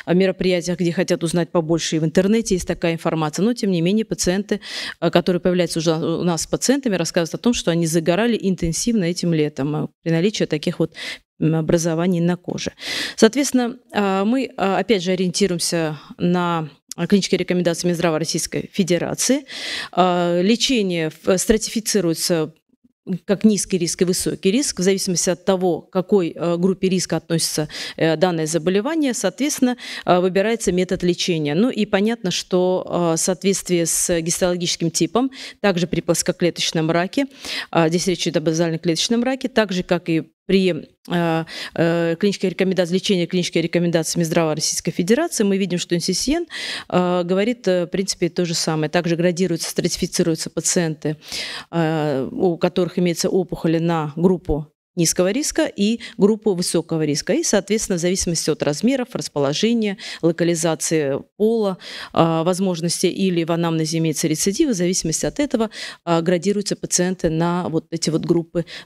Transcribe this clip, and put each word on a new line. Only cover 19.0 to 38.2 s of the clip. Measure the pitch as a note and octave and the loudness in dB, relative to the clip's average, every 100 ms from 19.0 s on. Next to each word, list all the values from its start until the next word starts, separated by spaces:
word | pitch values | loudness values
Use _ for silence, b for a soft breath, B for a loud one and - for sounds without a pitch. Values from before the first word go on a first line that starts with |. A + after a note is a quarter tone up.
| E3 D3+ - C4+ C#4 B B B B | -2 -4 0 0 0 B B B B
А, | - F3+ F3+ F3 F3 | 2 2 4 2 2
лечение | F#3 A3+ - B3+ G3 F3 D#3+ - | 2 2 2 0 0 0 -2 -4
в, | - F#3 | -2 0
стратифицируется | - A3 - - G#3+ G#3 F3 D#3+ - E3+ D#3 - _ _ _ _ - F3+ - | 2 0 0 -6 -2 0 0 -2 -2 -2 -2 -6 _ _ _ _ -8 -8 -2
как | G3+ | 2
низкий | A3 G3 - F#3 | 4 4 0 -2
риск | E3 - | -2 0
и | F3+ | 0
высокий | F#3 - D3 F#3+ | 0 -2 0 0
риск, | G3 - - | 0 -2 0
в | |
зависимости | F3+ G3 G3 E3+ - | 0 0 0 -2 0
от | E3+ | -2
того, | - F#3+ F3+ D#3+ | 0 2 2 0
к | - | -2
какой, | F#3+ F3 G#3 E3 | -4 2 2 2
э, | - E3 E3+ | -2 -2 2
группе | F3+ F#3 F#3+ | 2 2 0
риска | F#3 - D#3+ | 0 0 -4
относится, | - E3 - - D3+ B B - | -2 -2 0 -2 -4 B B -2
э, | D#3+ D#3+ | 0 4
данное | F#3 E3 D#3 | 2 2 -2
заболевание, | E3 D#3 F#3+ A3 E4 C#4+ | 0 0 0 0 0 -2
соответственно, | A3+ F#3+ - C#4+ - B3 B3 B B - | 0 -4 -2 -4 0 0 0 B B 2
э, | F3+ | 2
выбирается | F#3 F3+ G3+ A#3 - | 4 2 0 0 0
метод | F3+ F#3 F3+ | 0 0 0
лечения. | F3+ F3 - E3 D3 | 0 0 0 0 0
Ну | D3+ A#3+ | 2 2
и | G#3 | 0
понятно, | G#3 F#3+ G#3 A#3 F#3 | 0 2 0 0 -4
что, | F3 - F#3 F3+ F#3 - | -4 -2 0 2 0 -2
э, | E3+ E3+ E3 | -2 0 0
в | |
соответствии | - F3+ F#3+ F#3+ - F3 | 0 -2 0 -2 0 0
с | D#3+ - - F3 | 0 -2 0 -2
гистологическим | E3 F3 F#3 F3+ E3+ - E3 | -2 0 0 0 -2 -2 -2
типом, | - E3 A3+ C4 B B B | 0 0 2 -2 B B B
также | G3+ F3 F3 | 0 0 0
при | E3+ | -2
плоскоклеточном | E3 E3 - F3 E3+ - - E3+ D#3+ | 0 -2 0 0 0 0 -4 -2 0
раке, | E3 F#3 - C#4 B B B B | 0 0 -2 -4 B B B B
а, | - D#3+ | 2 2
здесь | F3 F#3+ | 2 0
речь | E3+ | -2